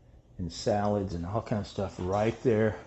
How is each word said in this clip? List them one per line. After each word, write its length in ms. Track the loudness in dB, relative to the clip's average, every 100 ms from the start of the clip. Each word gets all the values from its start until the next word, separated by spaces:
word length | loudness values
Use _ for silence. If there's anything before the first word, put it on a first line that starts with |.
| -20 -20 -18 -8
and 160 | -8
salads 640 | -4 0 2 2 2 0
and 100 | -4
all 160 | -4 -4
kinds 280 | -2 -4 -2
of 40 |
stuff 220 | -4 -6 -4
right 420 | -2 2 2 2
there 340 | 2 4 4 0